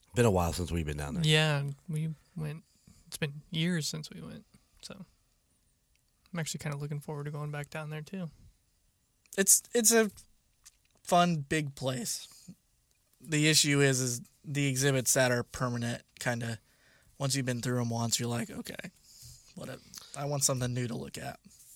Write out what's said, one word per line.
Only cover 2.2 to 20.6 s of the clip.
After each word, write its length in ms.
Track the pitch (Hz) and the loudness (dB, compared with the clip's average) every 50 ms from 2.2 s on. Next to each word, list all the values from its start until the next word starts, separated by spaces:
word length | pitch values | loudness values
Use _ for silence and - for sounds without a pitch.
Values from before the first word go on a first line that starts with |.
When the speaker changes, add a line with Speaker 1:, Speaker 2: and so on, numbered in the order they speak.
| _ _ _ | _ _ _
Speaker 2:
went. 280 | 165 156 151 151 165 - _ _ _ _ - - - _ | -8 -8 -8 -8 -12 -16 _ _ _ _ -20 -20 -20 _
It's 100 | - - | -16 -8
been 240 | - 165 143 143 151 - - | -6 -6 -6 -8 -12 -14 -8
years 360 | 175 160 160 175 180 165 147 | -4 -2 0 0 0 -2 -2
since 220 | - - 156 151 - | -4 -6 -8 -10 -12
we 120 | - 165 | -16 -16
went, 240 | 147 - 220 226 - _ _ _ _ _ _ _ | -14 -14 -16 -16 -18 _ _ _ _ _ _ _
so 140 | - - - - 185 - _ _ _ _ _ _ _ _ _ _ _ _ _ _ _ _ _ _ _ _ _ _ _ _ - | -18 -18 -16 -16 -18 -20 _ _ _ _ _ _ _ _ _ _ _ _ _ _ _ _ _ _ _ _ _ _ _ _ -6
I'm 60 | 170 | -6
actually 200 | 156 - - 156 | -4 -4 -6 -8
kinda 180 | - 151 143 | -6 -8 -6
looking 240 | 143 147 143 156 143 | -6 -6 -6 -8 -8
forward 240 | - - 156 143 143 | -8 -8 -8 -8 -8
to 60 | 151 | -8
going 200 | 156 147 147 147 | -8 -8 -8 -8
back 180 | 147 147 143 - | -6 -8 -8 -8
down 200 | - 156 156 151 | -10 -10 -10 -8
there, 120 | 151 156 | -8 -10
too. 280 | 151 - - 190 180 147 - - - - _ _ _ _ _ _ _ _ _ _ _ _ _ _ _ _ - | -10 -10 -8 -8 -8 -8 -10 -16 -20 -20 _ _ _ _ _ _ _ _ _ _ _ _ _ _ _ _ 0
Speaker 3:
It's, 260 | - 196 - - - - - - | 2 6 6 6 4 4 0 0
it's 180 | 240 226 220 | 4 6 6
a 180 | 233 226 220 202 - - - _ _ _ _ _ _ _ _ - _ _ _ _ _ _ _ | 8 6 6 4 0 -10 -20 _ _ _ _ _ _ _ _ -20 _ _ _ _ _ _ _
fun, 340 | - 185 175 175 175 170 156 139 - | 4 6 6 6 6 4 0 0 0
big 260 | 160 156 151 139 - | 0 0 0 -2 -6
place. 520 | - 127 131 131 240 226 - - - - - - - - - - _ _ _ _ _ _ _ _ _ _ _ _ _ | -4 -4 -2 -2 -2 -4 -6 -6 -8 -10 -14 -20 -20 -20 -20 -20 _ _ _ _ _ _ _ _ _ _ _ _ _
The 300 | - - 156 151 151 156 | -8 -2 0 4 4 6
issue 320 | 156 147 - 147 143 143 | 6 6 6 6 6 6
is, 180 | 139 135 135 127 | 6 6 4 4
is 220 | 131 123 120 120 - - _ _ - | 0 0 -2 -4 -8 -14 _ _ -10
the 220 | 151 139 143 143 | -6 -2 0 0
exhibits 460 | 139 131 127 135 143 135 131 117 - - | 0 0 2 2 4 4 4 2 4 4
that 160 | 139 131 123 | 4 4 4
are 120 | 123 120 117 | 4 2 0
permanent, 600 | - - - 131 123 120 120 117 117 123 - - _ _ - | -4 -4 -4 -2 -2 -2 -2 -2 -4 -4 -6 -10 _ _ -6
kinda, 400 | - 131 120 117 120 117 113 - - _ _ _ _ _ _ _ _ _ _ | -4 -2 -2 -2 -4 -6 -6 -8 -12 _ _ _ _ _ _ _ _ _ _
once 180 | - 139 135 135 | -4 -2 -2 0
you've 100 | 139 127 | 0 -2
been 160 | 127 123 120 | -2 -2 -2
through 200 | 110 123 123 123 | -2 -2 0 0
'em 80 | 120 117 | 0 0
once, 280 | 117 117 117 117 110 - | -2 -2 0 0 0 -2
you're 100 | 123 117 | -2 -2
like, 200 | 120 117 113 - | -2 -2 -4 -6
"Okay, 420 | - 254 - - - - - - - _ _ - - - - - - - _ - - | -8 -10 -10 -10 -10 -10 -12 -14 -16 _ _ -20 -20 -20 -20 -20 -20 -20 _ -20 -16
what? 220 | - - - - - - - - - - - - | -14 -12 -12 -12 -14 -16 -18 -18 -18 -16 -14 -8
I 80 | 143 143 | -6 -4
want 200 | 143 147 139 139 | -2 0 2 2
something 280 | - 135 123 | 2 2 2